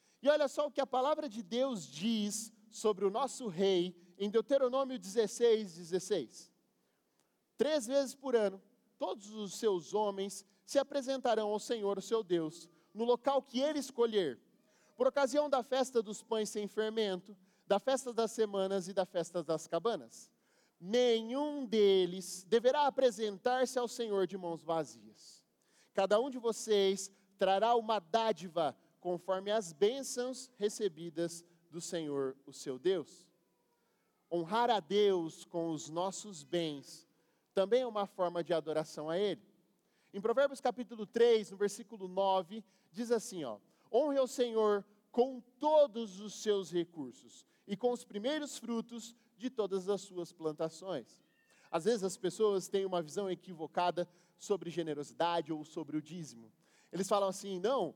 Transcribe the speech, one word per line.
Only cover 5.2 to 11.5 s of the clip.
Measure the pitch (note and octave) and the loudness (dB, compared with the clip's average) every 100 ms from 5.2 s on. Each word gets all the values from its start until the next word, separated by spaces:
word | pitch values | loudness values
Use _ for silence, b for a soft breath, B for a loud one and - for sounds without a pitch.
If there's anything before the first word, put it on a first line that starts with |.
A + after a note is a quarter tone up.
| G#3 - A#3 A3 G#3 | 0 4 6 6 2
dezesseis. | E3 E3 F3+ - G3 A#2 - - _ _ _ _ _ _ _ _ _ _ - | -10 -2 -2 0 -2 -2 -12 -20 _ _ _ _ _ _ _ _ _ _ 0
"Três | B3+ D#4 A3 | 2 2 0
vezes | C#4 C4 - | 0 0 -6
por | C#4 A#3 | 0 2
ano, | G3+ F#3+ _ _ _ - | 2 -2 _ _ _ -8
todos | E4 C#4+ G3+ | -6 -6 -10
os | G#3+ G3+ - | -10 -10 -2
seus | A3 F#3 D3+ | 0 0 -2
homens | G3+ G#3+ G3 G3 - - b - | -2 -2 -2 -8 -8 -18 b -2
se | C#4 | -2
apresentarão | C4+ C#4+ B3 C4+ B3 A3 | 0 -4 -4 -2 0 0
ao | G#3+ | 0